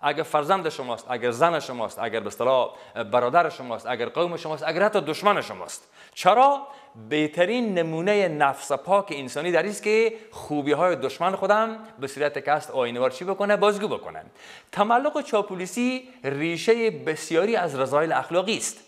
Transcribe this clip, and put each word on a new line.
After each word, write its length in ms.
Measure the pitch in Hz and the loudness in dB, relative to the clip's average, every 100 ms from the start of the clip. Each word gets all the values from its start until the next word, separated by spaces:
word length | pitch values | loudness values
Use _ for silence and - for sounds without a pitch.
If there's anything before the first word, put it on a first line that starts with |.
اگر 220 | 143 147 | -2 -2
فرزند 460 | 151 151 147 196 160 | 0 -2 2 0 0
شماست، 360 | 147 123 110 - | -6 -6 -8 -6
اگر 220 | 123 123 | -2 -2
زن 280 | 117 170 160 | 4 4 2
شماست، 400 | 135 123 104 101 | -2 -6 -6 -4
اگر 200 | 113 110 | -4 -4
به 80 | 104 | -4
اصطلاح 420 | - 120 131 113 - - 113 104 | -2 2 4 2 -6 -12 -8 -2
برادر 380 | 123 120 165 160 | 0 4 2 2
شماست، 380 | - 127 110 113 | -2 -8 -8 -6
اگر 220 | 120 117 | -4 -4
قوم 280 | 156 175 165 | -2 -2 -4
شماست، 260 | 160 151 151 | -8 -4 -4
اگر 160 | 160 | 0
حتی 180 | 208 208 | 2 2
دشمن 400 | 147 151 202 180 | -2 0 2 2
شماست. 460 | 117 95 82 - - - - | -2 -10 -12 -14 -18 -20 -18
چرا؟ 540 | - 180 220 277 277 - - - 113 110 | 2 4 8 6 4 -4 -18 -20 -20 -2
بهترین 640 | 151 151 170 180 247 220 | 0 0 2 2 2 0
نمونه 540 | 180 165 160 185 208 180 | 0 -2 -2 0 2 0
نفس 440 | 151 139 131 - | 2 0 0 -4
پاک 340 | 139 175 202 196 143 | -4 2 0 2 -6
انسانی 360 | 131 147 175 | -6 -4 0
در 140 | 165 190 | 0 0
است 180 | 208 | -2
که 300 | 208 220 226 220 - | 0 2 2 -2 -12
خوبی‌های 640 | - - 147 139 143 180 170 | -18 -6 -2 0 2 2 2
دشمن 400 | - - 175 190 | -2 -2 -2 0
خودم 420 | 196 214 226 220 - - | 2 2 2 -4 -14 -12
به 80 | 135 | -10
صورت 380 | 135 147 139 143 | -2 -2 -2 0
که 60 | |
است 200 | 151 - | -2 0
آینه‌وار 380 | 123 120 120 127 | -2 -2 0 -2
چی 160 | - 180 | -2 -6
بکنه؟ 320 | 190 202 202 | -2 0 4
بازگو 300 | 208 196 196 | 4 2 -2
بکنه. 360 | 107 85 78 - - - - - | -4 -8 -14 -18 -20 -20 -20 -10
تملق 440 | - 208 240 294 302 | -2 2 2 2 -2
و 60 | |
چاپلوسی 880 | 277 214 202 185 180 240 247 254 - - | 0 0 0 -6 -6 -2 -2 -2 -8 -10
ریشه 680 | 139 139 160 165 196 233 226 | -6 -4 -2 0 2 4 2
بسیاری 680 | 151 127 151 - 165 208 214 | -2 -4 -6 0 2 2 0
از 240 | 175 135 | 0 -2
رذایل 320 | 131 143 160 | 0 2 2
اخلاقی 460 | 131 - 175 185 160 | 0 0 0 0 -2
است. 220 | - - | -4 -10